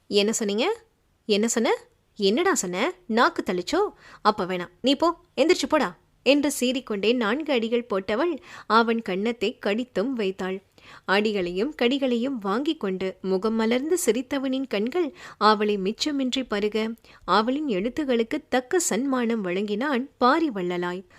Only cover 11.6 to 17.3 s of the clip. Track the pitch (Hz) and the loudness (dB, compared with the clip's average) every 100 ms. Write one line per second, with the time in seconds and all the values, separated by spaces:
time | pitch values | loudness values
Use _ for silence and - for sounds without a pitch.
11.6 | 226 - 240 269 269 240 254 254 196 214 | -4 0 0 0 0 0 -2 -4 -2 -2
12.6 | 302 311 196 185 190 - 190 190 220 226 | -2 -4 -4 -4 -6 -6 -2 -2 0 0
13.6 | 220 247 302 349 247 214 269 277 269 262 | 0 0 0 0 2 0 -2 -4 -2 -4
14.6 | 269 208 226 359 302 - - - 208 208 | -2 -2 -2 -2 -4 -6 -16 2 4 4
15.6 | 208 208 185 220 302 277 254 262 247 208 | 2 0 -2 -4 -4 -2 -2 -2 -4 -2
16.6 | 208 214 220 226 - - - | -2 -2 -4 -6 -16 -14 0